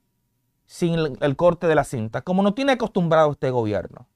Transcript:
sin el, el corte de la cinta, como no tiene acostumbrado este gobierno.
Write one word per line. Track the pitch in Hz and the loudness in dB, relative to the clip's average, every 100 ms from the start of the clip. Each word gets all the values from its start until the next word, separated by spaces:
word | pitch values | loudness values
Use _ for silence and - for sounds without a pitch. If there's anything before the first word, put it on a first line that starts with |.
| _ _ _ _ _ _ | _ _ _ _ _ _
sin | _ - 170 | _ -4 -2
el, | 165 156 127 | 0 -2 -2
el | 143 135 | -2 2
corte | 175 170 175 | 2 2 2
de | 156 | 0
la | |
cinta, | 135 127 110 131 | 0 -4 -6 -6
como | 180 185 | -2 0
no | 202 | 0
tiene | 208 277 | 0 0
acostumbrado | 247 226 196 165 160 151 | 0 -2 -2 2 4 4
este | 143 135 | 0 -2
gobierno. | 123 110 98 - - - | -2 -2 -4 -6 -14 -20